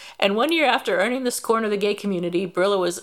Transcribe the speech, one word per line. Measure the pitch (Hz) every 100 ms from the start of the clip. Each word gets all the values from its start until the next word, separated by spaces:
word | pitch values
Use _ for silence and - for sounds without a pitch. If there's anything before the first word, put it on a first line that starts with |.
| - -
And | 202 208
one | 294
year | 330 277
after | 247 - 180
earning | 214 254 247
the |
scorn | - - 226 220
of |
the | 208
gay | 202
community, | 208 202 180 175 175 190
Barilla | 175 196 196
was | 175 175